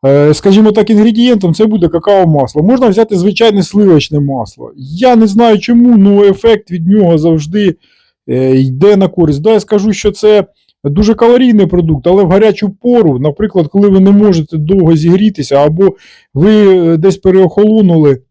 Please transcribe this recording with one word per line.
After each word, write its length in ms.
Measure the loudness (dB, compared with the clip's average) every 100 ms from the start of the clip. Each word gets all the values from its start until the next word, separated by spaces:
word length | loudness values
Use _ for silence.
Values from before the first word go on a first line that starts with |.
| 0
е, 280 | 2 2
скажімо 380 | 0 2 2 2
так, 180 | 0 0
інгредієнтом 640 | 2 2 0 0 0 -2
це 120 | 0 -2
буде 220 | 0 -2
какао-масло. 720 | -2 0 0 2 0 -2 -2
Можна 260 | 0 0 0
взяти 280 | 0 -2 0
звичайне 460 | -2 0 0 0
сливочне 580 | -2 0 2 2 0 -4
масло. 520 | -4 -6 -10 -14 -20 -20
Я 400 | -16 -4 0 2
не 100 | 2
знаю 320 | 2 0 0
чому, 520 | 0 0 2 4 2
але 200 | 4 2
ефект 400 | 2 0 -2 -4
від 180 | -8 -2
нього 300 | 0 2 0
завжди, 580 | 0 -2 -4 -4 -4 -4 _ _ _ _ -8
е, 280 | -4 -2 -2
йде 400 | -2 -2 0 2
на 120 | 0
користь. 340 | -2 -2 -2
Да, 100 | -2
я 80 | -2
скажу, 320 | -2 -4 -2
що 180 | -4 -6
це 340 | -2 0 0 -2 _ _ _
дуже 300 | -6 -2 0
калорійний 520 | 0 2 2 2 2 0
продукт, 400 | -2 -2 -4 0
але 160 | 0
в 60 | 2
гарячу 420 | 2 0 -2 -6
пору, 480 | -6 -2 0 0 0
наприклад, 500 | -4 -4 -4 -4 -4
коли 200 | 0 2
ви 120 | 2
не 100 | 2
можете 460 | 2 2 0 -4 -8
довго 400 | -2 0 2 0
зігрітися, 580 | 0 0 0 -4 -4
або 420 | 0 0 0 -2 -2 _ _ _
ви, 420 | -2 2 2 4 2
е, 200 | 0 0
десь 200 | 0 -2
переохолонули 1000 | 0 2 0 0 0 2 2 2 0 0 _